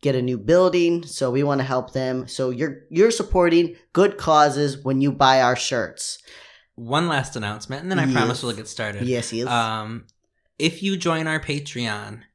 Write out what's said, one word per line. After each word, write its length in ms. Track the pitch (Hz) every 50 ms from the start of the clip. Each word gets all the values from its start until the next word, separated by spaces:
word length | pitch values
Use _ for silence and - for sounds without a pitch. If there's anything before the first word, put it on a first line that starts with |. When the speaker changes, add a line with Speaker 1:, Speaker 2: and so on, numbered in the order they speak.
| -
Speaker 1:
get 140 | 143 135
a 40 | 127 123
new 160 | 123 127 117
building. 640 | 98 98 165 180 185 180 175 180 170 170 170 170 165
So 260 | 143 - - 139 127
we 140 | 123 135 143
wanna 180 | 143 143 139 135
help 300 | 131 131 131 127 - -
them. 340 | 135 131 131 127 127 127
So 240 | 123 - - 135 127
you're, 300 | 127 120 147 147 135 139 - _
you're 220 | 160 165 202 233 226
supporting 640 | - 196 - - 185 175 175 165 170 175 165 - - _ _ _
good 260 | - 190 202 196 -
causes 640 | - 165 160 151 151 147 135 143 147 143 135 139 -
when 160 | 131 135 135
you 120 | 139 143 127
buy 280 | 135 139 131 131 131
our 140 | 127 120 127
shirts. 640 | 127 - - 139 123 107 82 - - - - - - _ - - - - - - - _ _ _
Speaker 2:
One 300 | - 117 117 127 151 170
last 300 | 170 160 139 131 - -
announcement, 460 | 131 107 101 107 107 - - 131 139 160
and 80 | 180
then 100 | 190 180
I 100 | 160 135 131
promise 260 | 135 127 120 120 123
Speaker 1:
Yes. 40 | -
Speaker 2:
we'll 140 | 123 113
get 100 | 104 110
started. 400 | - - - 117 107 101 101 120
Speaker 1:
Yes, 260 | 123 127 120 113 - -
yes. 140 | 113 120
Speaker 2:
Um, 600 | 127 123 120 117 113 110 110 107 110 113 117 - _ _ _ _ _ _ _ _ _ _ _
if 240 | 147 160 160 - 196
you 140 | 196 196
join 320 | 185 175 170 165 160 160 160
our 100 | 156 156
Patreon 800 | 147 - 147 143 143 143 - 123 120 113 107 104 104 107 104 113 - _ _